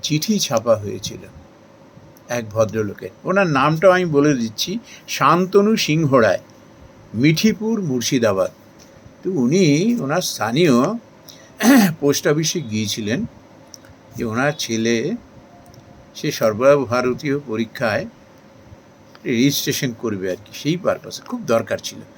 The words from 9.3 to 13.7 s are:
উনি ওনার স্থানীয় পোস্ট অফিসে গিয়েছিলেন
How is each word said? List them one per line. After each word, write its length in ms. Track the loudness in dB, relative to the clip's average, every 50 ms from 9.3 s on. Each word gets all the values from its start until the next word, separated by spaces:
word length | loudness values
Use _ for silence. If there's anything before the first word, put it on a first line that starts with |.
উনি 640 | -2 0 0 2 4 4 4 4 4 2 2 0 -2 -2
ওনার 220 | -2 -4 -4 -4
স্থানীয় 500 | -4 -6 -6 -4 -4 -2 0 2 4 4 4 4 2 0 -2 -6 -10 -16 -20 -20 -20 -20 -20 -20 -20 -20 -10 0 4 6 6 6 6 4 0 0
পোস্ট 280 | 0 0 0 2 0
অফিসে 340 | 0 0 2 0 -2 -4 -4
গিয়েছিলেন 640 | -6 -4 -4 -4 -2 -2 -4 -6 -4 -4 -2 -4 -4 -8 -10 -18 -20 -20 -20 -20 -20 -20